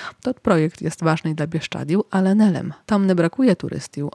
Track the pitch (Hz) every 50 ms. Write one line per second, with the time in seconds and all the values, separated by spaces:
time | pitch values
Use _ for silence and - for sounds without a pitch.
0 | - - - _ _ 254 254 - _ - 196 160 156 160 - - - - - -
1 | 165 160 156 156 - 165 156 156 151 160 165 156 - - - - 131 143 170 202
2 | 214 - - 190 190 190 196 214 214 208 175 - - - 151 - _ - 220 202
3 | 196 190 185 175 165 170 - - 262 247 180 - - - - - - - - 143
4 | 143 147